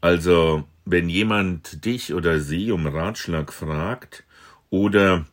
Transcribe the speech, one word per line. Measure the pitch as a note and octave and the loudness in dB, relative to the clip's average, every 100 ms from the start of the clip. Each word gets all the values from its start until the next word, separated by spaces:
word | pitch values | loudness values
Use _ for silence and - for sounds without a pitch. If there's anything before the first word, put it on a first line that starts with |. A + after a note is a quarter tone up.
Also, | E2+ F2 E2 F2 E2 D#2 D2 _ - | 4 2 4 4 4 0 -4 _ -2
wenn | F2 E2+ | 0 0
jemand | E2+ G#2+ G#2+ F#2+ F2 - D#2 G#2+ | 0 0 0 0 -4 -10 -10 -6
dich | B2 - | -6 -4
oder | E2 E2+ D#2 | -2 0 0
sie | C#2+ D#2+ G#2+ | -2 -4 -2
um | G2 D2+ | -2 -2
Ratschlag | C#2+ E2 A2 - E2 D2+ | -4 -6 -8 -6 -6 -6
fragt | - D#2+ D#2 E2+ B2 - - _ _ - _ _ | -10 -8 -6 -6 -8 -12 -20 _ _ -20 _ _
oder | F#2+ G2+ G2+ G2 F2+ D#2+ | 0 4 4 4 4 -2